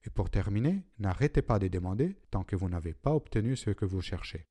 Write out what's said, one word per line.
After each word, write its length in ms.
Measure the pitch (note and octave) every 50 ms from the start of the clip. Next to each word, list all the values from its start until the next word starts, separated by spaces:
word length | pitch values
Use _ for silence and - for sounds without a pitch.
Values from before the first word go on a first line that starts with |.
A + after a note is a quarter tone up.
| _
Et 40 | -
pour 200 | - - G2 -
terminer, 540 | - G2+ F#2 G#2+ G2+ G#2 A#2 D3+ F#3+ G3 F3+ - _ -
n'arrêtez 420 | G2+ G2 F2+ - C3+ D3 - -
pas 180 | G2 - A#2 G#2
de 80 | F#2+ F#2
demander 480 | F2+ F2+ F2 F2+ F#2 G#2+ C#3+ F3+ G3 - - -
tant 140 | - G#2 F2+
que 120 | - -
vous 140 | F2+ F#2 F2+
n'avez 240 | F2 F2 D#2+ E2+ D#2
pas 200 | - - C3+ D#3
obtenu 440 | D3+ - - - A2+ G#2 A#2 C3 B2+
ce 140 | - A2
que 140 | G2 - G#2+
vous 160 | F#2 F#2 F#2+
cherchez. 460 | F2 - - F2 - - - E2 D#2+ _